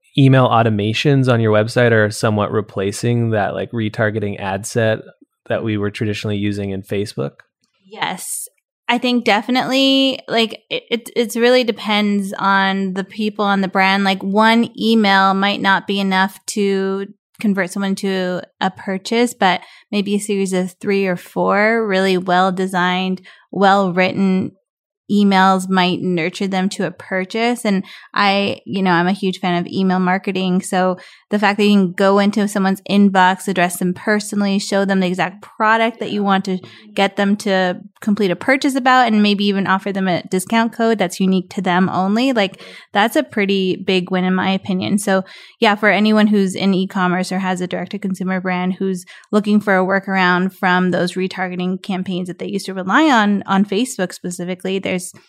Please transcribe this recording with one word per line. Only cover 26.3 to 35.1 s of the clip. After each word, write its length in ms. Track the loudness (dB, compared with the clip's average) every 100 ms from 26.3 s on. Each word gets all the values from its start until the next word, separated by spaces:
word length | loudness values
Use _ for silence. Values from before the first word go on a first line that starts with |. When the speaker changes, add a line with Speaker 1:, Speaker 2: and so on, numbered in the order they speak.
| -4 -4
Speaker 2:
them 200 | -2 -2
to 160 | -4
a 60 | -6
purchase. 760 | -8 -8 -6 -4 -2 -2 -2
And 200 | -2 -2 -4 -14 -14
I, 480 | -4 0 0 -2 -6 -8
you 160 | -2
know, 80 | 0
I'm 160 | 2 0
a 60 |
huge 260 | -2 -4 -4
fan 160 | -2
of 160 | -2 -4
email 300 | -2 0 0
marketing. 600 | 0 -2 -4 -4 -2 -2
So 340 | -2 0 0 -2 -10 -20 _
the 80 | 0
fact 200 | 0 2
that 60 |
you 100 | 4
can 180 | 4 2
go 260 | 2 4 4
into 300 | 2 0 -2
someone's 340 | 0 0 -2 0
inbox, 560 | 4 4 6 4 2 -2
address 320 | 0 0 0
them 160 | -4
personally, 640 | -2 -2 -2 -2 -2 0 -2
show 260 | 0 0
them 140 | 2 0
the 80 |
exact 360 | 0